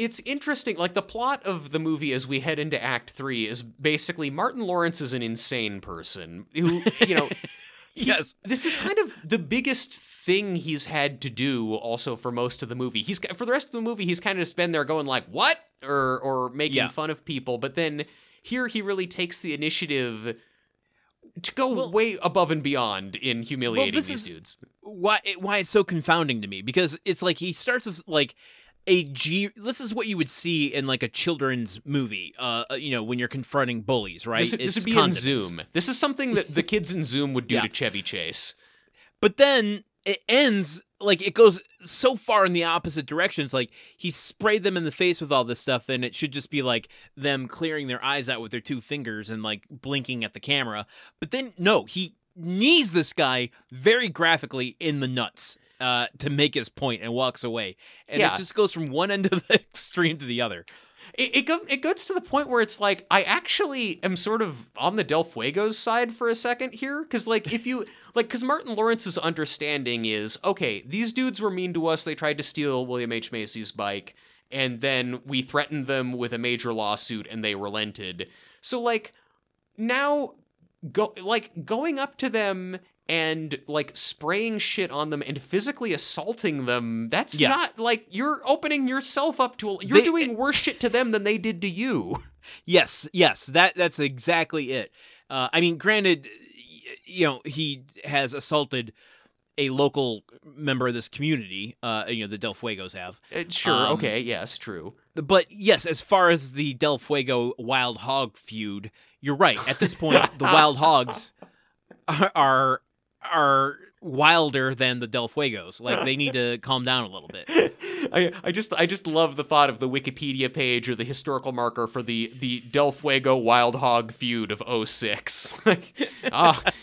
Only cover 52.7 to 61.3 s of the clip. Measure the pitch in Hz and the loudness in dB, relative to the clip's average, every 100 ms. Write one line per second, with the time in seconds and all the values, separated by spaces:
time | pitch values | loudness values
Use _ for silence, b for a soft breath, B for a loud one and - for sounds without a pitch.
52.7 | 339 214 170 - - 135 127 123 b b | 6 6 2 0 0 2 2 -2 b b
53.7 | 127 175 240 220 156 165 160 131 131 127 | 2 4 4 2 2 4 4 0 -4 -6
54.7 | - 156 143 127 127 113 - - - b | -2 -2 0 0 -2 -4 -6 -12 -12 b
55.7 | - 127 123 120 - 143 143 147 131 110 | -4 0 2 0 -4 -2 2 2 2 -4
56.7 | - 135 107 117 123 127 - 120 113 95 | -4 -2 -2 -4 0 -2 -2 -4 -4 -6
57.7 | - B B - 147 180 92 180 214 196 | -10 B B -6 2 2 2 -2 2 2
58.7 | 165 147 143 196 196 190 185 - 214 - | 0 -4 -2 0 0 0 0 2 2 2
59.7 | - - 180 165 160 127 120 117 87 - | -10 -6 0 0 0 -4 -2 -2 -4 -10
60.7 | B B B B - 254 | B B B B -4 0